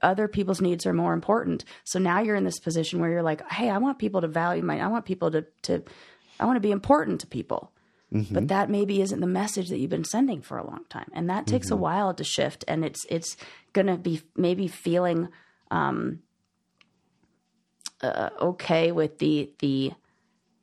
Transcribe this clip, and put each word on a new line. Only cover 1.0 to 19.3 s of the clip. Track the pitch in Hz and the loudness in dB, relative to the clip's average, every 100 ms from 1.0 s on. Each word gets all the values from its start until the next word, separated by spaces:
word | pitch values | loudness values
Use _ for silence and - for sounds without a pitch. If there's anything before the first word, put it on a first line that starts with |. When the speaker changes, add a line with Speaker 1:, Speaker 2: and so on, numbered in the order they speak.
| 170 | 2
Speaker 1:
important. | 165 180 226 - 156 - - | 0 2 2 2 -4 -6 -14
So | - 185 | -4 0
now | 180 185 | 2 2
you're | 214 202 | 2 0
in | |
this | 190 - | 0 -2
position | 170 165 160 175 | -2 -2 0 0
where | 170 | 0
you're | 170 | 2
like, | 160 156 - | 0 -2 -4
"Hey, | 180 240 | -2 0
I | 196 | 2
want | 269 262 | 0 0
people | 214 190 | -2 0
to | 165 | 0
value | 165 175 170 | 0 0 0
my, | 170 151 | -2 -2
I | 190 | -2
want | 226 - | -2 -2
people | 185 170 | -2 0
to, | 156 160 _ | 0 -4 _
to, | - 170 - - - - _ - | -2 -2 -4 -18 -20 -20 _ -2
I | 233 | 0
wanna | 247 | 2
be | 208 | 2
important | 196 - 294 320 170 | 2 4 4 4 -2
to | - | -4
people." | 120 - - - _ _ _ _ | -8 -4 -4 -6 _ _ _ _
Speaker 2:
Mm-hmm. | 107 104 | -2 0
Speaker 1:
But | 101 139 | 0 2
that | 190 196 | 2 2
maybe | 202 202 196 | 2 2 2
isn't | 190 202 | 0 0
the | 180 | 0
message | 185 208 202 175 | 0 -2 -4 -4
that | - | -4
you've | 139 | -2
been | 160 160 | -2 -2
sending | 214 269 160 | 0 0 0
for | - - | -6 -8
a | - | -8
long | - - | -12 -12
time. | - - | -12 -10
And | - 170 | -4 -2
that | 196 - | -2 2
takes | 254 240 | 0 2
a | |
Speaker 2:
Mm-hmm. | 208 | 0
Speaker 1:
while | 165 185 196 | 0 2 0
to | 175 | -2
shift. | 151 - 139 - - | -4 -2 -2 -2 -4
And | 160 156 | -2 -2
it's, | - - | -4 -4
it's | 170 - - - - _ | -4 -4 -12 -16 -20 _
gonna | 202 196 175 | 2 2 2
be | 175 156 - | 0 -2 -4
maybe | - 180 185 180 | 2 2 2 -2
feeling, | - 170 175 180 170 175 - _ _ - | -4 0 2 4 2 -2 -8 _ _ -4
um, | 165 139 123 127 165 - _ _ _ _ _ _ _ _ _ _ _ _ _ _ _ - - | -2 0 -2 -4 -6 -14 _ _ _ _ _ _ _ _ _ _ _ _ _ _ _ -18 -6
uh, | 131 - - - | -4 -2 -4 -2
okay | 175 180 - 165 165 | -2 -2 0 2 4
with | 170 151 - | 2 -2 0
the, | 151 | 0